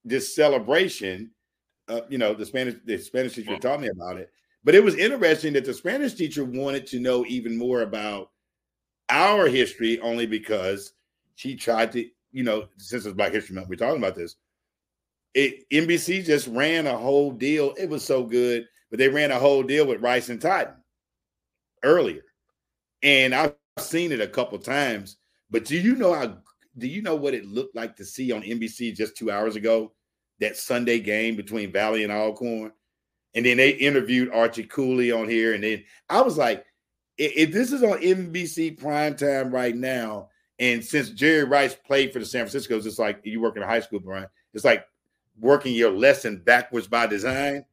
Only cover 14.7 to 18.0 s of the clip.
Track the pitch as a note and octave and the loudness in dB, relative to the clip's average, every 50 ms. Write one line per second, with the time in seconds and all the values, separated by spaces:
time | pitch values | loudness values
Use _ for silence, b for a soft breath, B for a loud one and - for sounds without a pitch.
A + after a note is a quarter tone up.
14.7 | _ _ _ _ _ _ _ _ _ _ _ _ - C3+ C#3 C3 C3+ - - _ | _ _ _ _ _ _ _ _ _ _ _ _ 2 2 2 2 0 -6 -6 _
15.7 | C#3 D3+ E3 E3 E3+ E3 - E3+ F#3 F#3+ F#3 E3 D3 C#3 B2 B2+ A2+ A#2+ C#3 D#3 | 2 2 4 4 2 0 0 -2 -2 -2 2 2 2 2 2 -2 -2 0 0 2
16.7 | E3 E3 D#3 C#3+ B2 A2 A2+ C3 C#3 C#3+ C#3+ C#3+ B2+ A2 B2 C#3 D3+ D#3 D3 C#3 | 2 0 0 -2 -2 -2 0 2 4 4 2 2 -2 -2 -2 0 0 2 0 -2
17.7 | C3+ - F#3+ E3+ D#3 C3+ | -2 -4 -6 -6 -6 -6